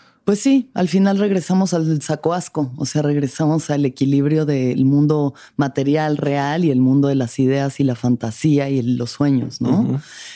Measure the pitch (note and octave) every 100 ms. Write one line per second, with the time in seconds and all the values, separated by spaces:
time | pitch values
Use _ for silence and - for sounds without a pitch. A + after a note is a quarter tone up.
0 | _ _ - G3+ C#4 C4+ B3+ - F#3 F#3+
1 | G3 G3 G#3 F#3+ - F#3 F#3+ F3 D#3+ D#3
2 | - D3+ D#3+ F3 - D#3+ C#3 C3 C#3+ D3+
3 | D3 D3 C#3 - D#3 D#3+ - C#3+ C#3 -
4 | C3+ C#3 C#3 D#3 D3 C#3+ B2+ B2 C3 C#3+
5 | D3 D3+ C#3+ - - - C#3 C3+ C#3 D3+
6 | D#3 D3+ D3 C#3+ C#3 D#3+ E3+ B2+ C3 C#3
7 | C#3 C3+ A#2+ - C3 C#3 C#3 - C#3 B2
8 | B2 A#2+ A#2 G#2+ D#3+ C#3+ C#3 C#3 A#2+ B2
9 | A#2+ - C#3+ C3+ A#2 - B2 D#3 - C3+
10 | - - -